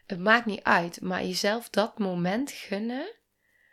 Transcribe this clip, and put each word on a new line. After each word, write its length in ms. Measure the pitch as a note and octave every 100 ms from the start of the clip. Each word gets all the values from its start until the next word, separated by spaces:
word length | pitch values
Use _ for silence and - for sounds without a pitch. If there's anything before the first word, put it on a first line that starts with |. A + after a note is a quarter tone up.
| -
Het 80 | F3+
maakt 280 | F#3+ A#3 A3+
niet 160 | G3
uit, 380 | - G3 E3+ -
maar 240 | F#3 F#3
jezelf 440 | F#3 F3+ G#3 A3+ A3+
dat 300 | - A3 -
moment 540 | F#3+ F3+ F3 G#3+ C#4+
gunnen, 600 | - - G3+ A3+ B3+ F4+ A#4 _ _ _ _ _